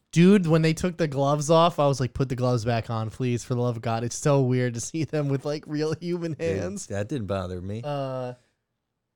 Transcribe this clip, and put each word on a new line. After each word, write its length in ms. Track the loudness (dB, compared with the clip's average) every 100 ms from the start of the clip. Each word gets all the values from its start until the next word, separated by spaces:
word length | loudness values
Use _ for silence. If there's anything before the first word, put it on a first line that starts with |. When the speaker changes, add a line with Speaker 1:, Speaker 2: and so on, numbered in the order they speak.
| _
Speaker 1:
Dude, 340 | 6 8 8 6
when 140 | 4
they 140 | 4
took 240 | 0 -2 -2
the 100 | -2
gloves 400 | 0 2 2 4
off, 300 | 6 6 4
I 80 | 2
was 140 | 2
like, 120 | -2
"Put 160 | -2 -4
the 80 | 0
gloves 280 | 0 0 0
back 240 | -2 -2
on, 180 | -4 -6
please, 360 | -4 -2 -2
for 100 | -2
the 80 | -2
love 140 | -2 -2
of 60 |
God." 220 | -4 -2
It's 100 | -4 -2
so 260 | 2 4
weird 320 | 4 2 0
to 60 | -4
see 240 | -6 -6
them 240 | -4 -2 -2
with, 180 | -2 -4
like, 180 | -8 -6
real 280 | -4 -2
human 400 | -4 -4 -4 -4 -4
Speaker 2:
They, 200 | -4 -4
Speaker 1:
hands. 280 | -4 -8 -8
Speaker 2:
that 200 | -6 -4
didn't 200 | -6 -4
bother 340 | -4 -4 -6
me. 180 | -8 -8
Speaker 1:
Uh, 520 | -6 -6 -6 -6 -8 -10 _ _ _ _ _ _ _